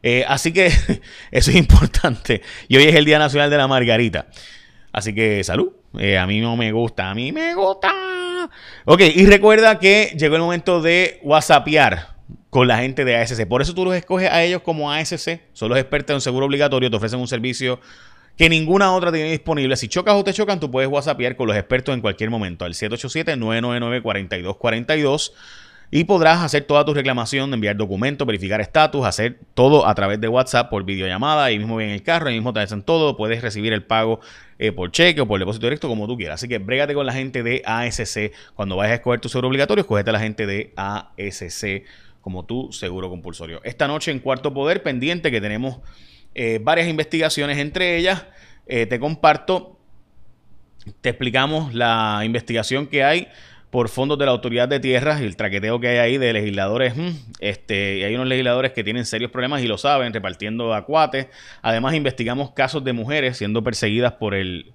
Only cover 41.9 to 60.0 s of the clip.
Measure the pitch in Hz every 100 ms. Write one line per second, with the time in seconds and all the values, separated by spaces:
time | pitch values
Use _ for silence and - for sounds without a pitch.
41.9 | - - - - 92 87 120 131 - 95
42.9 | 92 92 90 87 82 82 82 - 120 147
43.9 | 151 165 135 135 127 143 135 139 190 180
44.9 | 127 139 175 160 117 104 107 131 127 -
45.9 | - - - - - 117 113 113 165 165
46.9 | 156 151 165 156 151 143 143 147 180 180
47.9 | 170 180 190 - - - - - 123 113
48.9 | 123 143 156 156 147 - 185 - - _
49.9 | - _ - - - _ - - - -
50.9 | - 127 117 123 123 135 156 151 117 120
51.9 | 110 110 104 110 117 - 113 107 131 151
52.9 | 147 139 170 - - - - - 127 113
53.9 | - 139 143 139 123 123 117 123 139 131
54.9 | 127 143 151 117 87 107 98 107 117 120
55.9 | 120 117 135 123 110 104 98 98 117 127
56.9 | 123 175 160 113 - 104 101 - 101 98
57.9 | 98 98 117 131 131 127 123 131 127 104
58.9 | 120 117 113 104 127 127 143 120 101 139
59.9 | 143